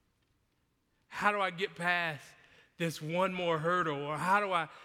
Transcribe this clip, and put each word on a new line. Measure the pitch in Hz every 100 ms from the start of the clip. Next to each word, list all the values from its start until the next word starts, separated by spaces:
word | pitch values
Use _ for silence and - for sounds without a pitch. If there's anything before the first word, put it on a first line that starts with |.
| _ _ _ _ _ _ _ _ _ _ _
how | - 202
do | 208
I | 185
get | 170 190 165
past | 175 175 170 143 - - - - - -
this | 170 147
one | 151 170 190
more | 185 175 160
hurdle, | 165 180 160 143
or | 143 151
how | 175 202
do | 202
I | 175 151 -